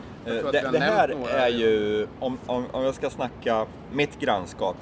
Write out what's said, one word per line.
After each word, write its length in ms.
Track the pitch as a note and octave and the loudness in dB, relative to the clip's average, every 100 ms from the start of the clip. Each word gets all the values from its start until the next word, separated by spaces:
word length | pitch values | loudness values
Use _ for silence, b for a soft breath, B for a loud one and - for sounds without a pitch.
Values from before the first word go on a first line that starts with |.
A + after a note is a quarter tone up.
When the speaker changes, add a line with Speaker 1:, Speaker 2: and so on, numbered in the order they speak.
| - - | -16 -12
Speaker 1:
jag 100 | A#2 | -4
Speaker 2:
Eh, 40 | A#2 | -2
Speaker 1:
tror 80 | C#3 | 2
att 40 | |
Speaker 2:
det, 80 | C#3 | 2
Speaker 1:
vi 60 | C3+ | 2
har 60 | |
Speaker 2:
det 60 | D#3 | 2
Speaker 1:
nämnt 160 | C#3+ G#3+ | 4 4
Speaker 2:
här 100 | D3 | 4
Speaker 1:
några. 220 | C#3+ A#2+ | 2 0
Speaker 2:
är 160 | C3+ B2 | 2 2
ju, 580 | A#2+ A2+ G#2+ G#2 G#2+ G#2+ - | 4 4 4 2 0 -2 -4
om, 180 | C3 B2+ - | -6 -6 -4
om, 200 | B2 B2+ | -4 -2
om 100 | C3 | -2
jag 100 | C3+ | -2
ska 160 | C3 C#3 | -2 -6
snacka 560 | - B2 - B2 A2+ G#2+ - - | -4 -8 -4 0 0 0 -8 -6
mitt 280 | C3 D3 - | -2 -2 0
grannskap 560 | C3+ G2+ F2 - F#2+ E2 | 0 0 -2 -2 -2 -2